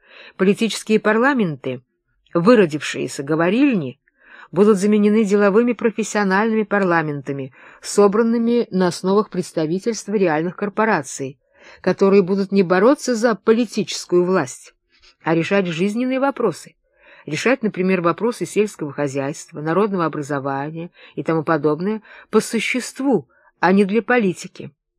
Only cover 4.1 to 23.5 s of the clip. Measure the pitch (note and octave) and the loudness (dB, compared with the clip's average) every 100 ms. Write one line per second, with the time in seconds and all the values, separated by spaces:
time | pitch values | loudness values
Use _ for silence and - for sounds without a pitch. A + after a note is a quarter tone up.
4.1 | _ _ - - D#3 G#3 G#3+ G3+ G#3+ G#3 | _ _ -20 -6 2 4 4 2 2 4
5.1 | G#3+ G#3+ G3+ G3+ G3 A#3+ A#3 A#3 G3+ G#3 | 2 2 2 4 4 2 0 -2 -2 -4
6.1 | G#3+ G3+ F#3+ A3 A3 G#3+ G3+ F#3+ E3+ D#3 | -2 0 0 0 0 0 0 2 0 0
7.1 | C#3+ C3+ C#3 C3 - - - - - G3+ | -6 -8 -8 -10 -14 -20 -20 -4 2 4
8.1 | G3+ A#3 A#3 A#3 A#3+ G#3+ F#3 F3+ E3+ F#3 | 4 2 2 2 0 0 0 0 0 0
9.1 | G3 G#3 F3+ F#3 - D#3+ F3+ A#3 G#3+ - | 0 0 -4 -6 -4 -2 -2 -4 -6 -4
10.1 | G#3 F#3 D3+ E3+ - G#3 G3+ A3 F#3+ C#3 | 0 0 0 -2 -6 -6 -2 0 0 -4
11.1 | - C3+ - _ _ - - - F3+ G3 | -10 -12 -12 _ _ -20 -6 -4 2 4
12.1 | G3+ F3 G3 G3 G3 F3+ F3+ G#3+ D4 - | 4 2 0 0 0 2 4 4 2 0
13.1 | A#3+ A#3 G#3+ - A3+ A#3+ - F3+ - - | -2 0 0 2 2 0 -4 -6 -8 -2
14.1 | F3 F3+ F#3 C3 - - _ _ _ _ | 0 2 0 -2 -8 -20 _ _ _ _
15.1 | _ - E3 D#3+ G3 F3+ D#3+ G3 G#3+ B3+ | _ -2 -2 0 0 0 -2 -4 -2 -4
16.1 | C4 C#4 C4+ A#3 D3+ - _ _ _ _ | -2 -2 -2 -2 -4 -12 _ _ _ _
17.1 | - - D3+ - C4+ G#3+ E3+ F#3 F#3 E3+ | -20 -10 -4 0 0 -2 -2 0 0 0
18.1 | E3 A3 A#3 F3 F#3+ G#3 - D3+ C#3 D3 | -2 -4 -4 -4 -2 -2 -4 -10 -6 -4
19.1 | C3+ C3+ D#3 - D3+ D3+ E3 G#3+ F#3+ D#3+ | -4 -6 -8 -14 -10 -4 0 0 -2 -4
20.1 | D3+ C#3 C#3+ C3+ C#3 C#3+ D#3+ E3+ - - | -4 -6 -6 -4 -6 -6 -10 -14 -16 -16
21.1 | - D3 D#3+ D3+ D#3+ D3 D3+ F#3 A3 - | -8 -4 -2 0 0 0 -2 -2 -6 -10
22.1 | - - G#3+ G#3 A3+ - B3 - - C4+ | -20 -2 -2 0 -2 -2 -4 -6 -6 0
23.1 | G#3+ - _ _ | 0 -2 _ _